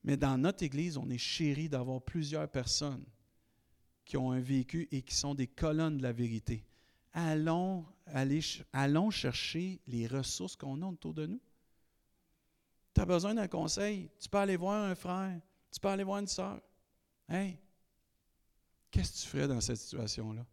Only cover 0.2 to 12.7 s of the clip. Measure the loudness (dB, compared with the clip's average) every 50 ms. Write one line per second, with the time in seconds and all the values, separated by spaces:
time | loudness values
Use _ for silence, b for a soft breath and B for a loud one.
0.2 | 4 4 6 6 4 4 4 2 -2 0 0 0 0 0 -2 -4 -4 -2 -2 -2
1.2 | -2 -2 0 2 2 2 2 2 0 0 0 0 0 -2 -2 -4 -4 -4 -2 -2
2.2 | -2 0 -2 -2 -2 -2 -2 -2 0 2 0 0 0 -2 -4 -6 -10 -14 -20 _
3.2 | _ _ _ _ _ _ _ _ _ _ _ _ _ _ _ _ _ -2 0 0
4.2 | 2 2 2 0 2 2 2 2 2 2 -2 -4 -2 -2 -4 -4 -2 -2 -2 -2
5.2 | 0 0 0 0 -2 -2 _ 0 0 2 4 4 2 2 2 0 0 0 0 0
6.2 | 0 0 0 -2 -2 -2 -4 -4 -6 b b b b b b b b b -4 0
7.2 | 0 2 2 2 4 2 2 2 2 0 0 -2 -4 -8 -16 _ _ -4 0 0
8.2 | 2 2 2 2 0 -2 -6 -6 -10 _ -2 2 4 4 6 6 4 4 2 0
9.2 | 0 0 0 0 -4 -2 -2 -2 -2 -4 -6 -8 _ -4 -2 -2 0 0 0 -2
10.2 | -2 -2 -4 -4 -6 -6 -8 _ -8 -6 -4 -4 -4 -6 -6 -6 -6 -6 -4 -4
11.2 | -4 -4 -6 -8 _ _ _ _ _ _ _ _ _ _ _ _ _ _ _ _
12.2 | _ _ _ _ _ _ _ _ _ _